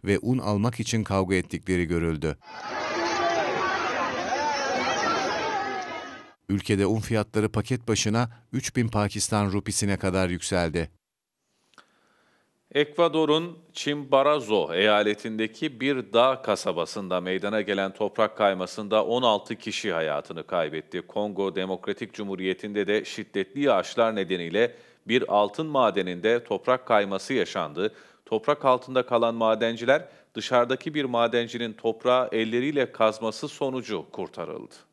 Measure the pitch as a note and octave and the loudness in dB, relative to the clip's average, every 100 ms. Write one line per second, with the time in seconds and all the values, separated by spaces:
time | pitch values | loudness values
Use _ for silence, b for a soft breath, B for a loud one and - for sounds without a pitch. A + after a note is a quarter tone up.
0 | F#2 G2 A#2 C3 G2+ G2+ A#2 A#2+ A2 A#2 | 2 2 2 0 0 2 0 -2 -2 -2
1 | G#2 G2 F#2 F#2+ F2+ F2+ - F2+ E2+ E2+ | 2 2 4 0 0 -6 0 0 2 0
2 | E2+ D#2 D2+ C#2+ - - - - - F4 | 0 0 -2 -4 -12 -14 -10 -8 -6 -4
3 | E4+ G4 E4+ E4+ D#4 - - F#4+ - - | -2 0 0 0 -2 -2 -2 -2 -2 -2
4 | - - - C4+ D4 C#4+ C4 C4 B3+ - | -4 -4 -4 -2 -2 -2 -2 -2 -2 -2
5 | - - F#5+ - A#4+ G#4 G4 G4 - - | 0 0 -2 -2 -4 -4 -4 -6 -8 -12
6 | - - - _ - G2 - G2+ G2 A2 | -12 -18 -20 _ -4 -4 0 0 2 0
7 | - A2 G#2 G#2+ G#2+ A2 - B2 A#2 G#2+ | -2 -2 0 0 0 -2 -2 -4 -2 0
8 | A2 A2 A#2+ B B B2+ - - A2+ G#2+ | 0 0 -2 B B -6 -4 -2 0 0
9 | G#2 G#2 - G#2+ G2+ G2 G2+ - G2+ F#2 | 0 -2 -2 0 2 0 -2 -2 0 0
10 | F#2+ F#2 F#2 F2 - F#2 E2+ E2 D#2+ _ | 0 2 0 -2 0 0 2 0 -4 _
11 | _ _ _ _ _ _ b b b b | _ _ _ _ _ _ b b b b
12 | b b b b b b _ - D3 - | b b b b b b _ 0 0 2
13 | E3+ D#3 D3+ D#3 E3+ E3+ _ - C#3+ D3 | 2 4 2 2 0 -12 _ -8 -4 -4
14 | C3+ C3+ C#3 D3+ G#2+ G#2 D#2 E2+ G#2+ G#2 | 2 4 6 2 2 2 2 4 6 6
15 | G#2+ G#2 A#2 A2 A2 - D#3 A#2+ C3+ C3 | 4 0 -6 -4 -4 -4 -8 -4 -2 -2
16 | G#2+ A2+ B2+ B2+ - G2 - E2+ D#2+ G#2+ | 2 4 4 2 -2 -2 0 -4 -4 -6
17 | F#2+ F#2 F#2 F#2+ G2+ G#2+ G2+ G2 G2 - | -4 -4 -2 -4 -2 -2 0 -2 -2 -2
18 | G#2 - G#2+ - G2+ F#2+ F2+ - G#2 A2 | -4 0 0 4 2 2 -4 -8 0 0
19 | - A#2+ B2 G#2 - A2 - - G#2+ E2 | 2 2 4 2 -2 -10 -8 -6 -2 -2
20 | D#2+ D2 - E2 - F2+ D#2 D#2 - F2+ | 0 -2 -6 -12 -4 -2 -2 -4 -8 -12
21 | - G#2+ G#2 F#2+ G2 F#2 F#2 F2+ - G2 | -8 -6 -4 -2 -4 -2 -6 -6 -6 -8
22 | A2 - G2+ F#2+ F#2 F2+ G#2+ G#2 G2 G#2 | -8 -10 -8 -4 -4 -4 -4 -4 0 0
23 | D2 - G#2 G2 F#2+ C#3 C#3 G2+ F2 - | -2 -12 -6 -6 -4 -2 2 2 0 0
24 | A2+ A2 F2+ F#2 E2+ F#2+ A#2 B B B | 0 0 -2 -4 -2 0 0 B B B
25 | - B2 - G2+ G#2 - D#3+ C#3+ A#2 F#2+ | -2 0 4 2 2 0 -2 2 2 2
26 | F#2 F2 G#2 A#2+ A#2+ G2 - B2+ - A2 | -2 0 0 0 0 -4 0 -2 4 2
27 | G2+ F#2+ - C3 F2 G2 D#2 D2+ G#2+ B | 2 -4 -2 -2 0 -2 -4 -2 -4 B
28 | B B - A2 - D3 C#3 B2+ - B2+ | B B -4 -2 0 2 4 2 2 -2
29 | B2 A#2+ A#2 A#2 A2 A2 A2+ A2+ A#2 C#3+ | 2 2 2 2 2 4 0 0 2 2
30 | - B B - - B2+ A#2+ C3 E3 D3+ | 0 B B -10 2 2 2 -2 -4 -4
31 | C3+ A#2+ A#2 A#2+ A#2 A#2+ A#2 G#2+ A2+ A2 | 0 2 2 2 -2 -6 -8 -2 -4 0
32 | B2+ B2+ B2+ A2+ A2+ A#2 C3+ C#3+ A#2+ - | 2 4 2 0 0 0 0 0 -2 2
33 | A2 G#2+ A2+ - D3 - C#3 C3 G#2+ F#2+ | 2 2 -6 -4 -10 -4 -4 -4 -6 -6
34 | D2 - F2 - D#2+ D#2+ - - _ | -6 -8 -8 -8 -10 -10 -14 -20 _